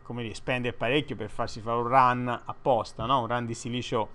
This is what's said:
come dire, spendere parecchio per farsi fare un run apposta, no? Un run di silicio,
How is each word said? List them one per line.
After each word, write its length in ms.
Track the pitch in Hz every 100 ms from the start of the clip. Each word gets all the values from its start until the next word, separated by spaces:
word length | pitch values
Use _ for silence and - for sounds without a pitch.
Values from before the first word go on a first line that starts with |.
come 200 | - 120
dire, 120 | 113
spendere 400 | 101 - 127 123
parecchio 440 | - 120 143 143 110
per 120 | 107
farsi 300 | - 113 120
fare 180 | 110 117
un 100 | 120
run 520 | 131 127 123 123 117 -
apposta, 600 | - - 120 98 - 113
no? 140 | 135
Un 80 | 113
run 180 | 120 117
di 80 |
silicio, 580 | 113 123 120 120 120 104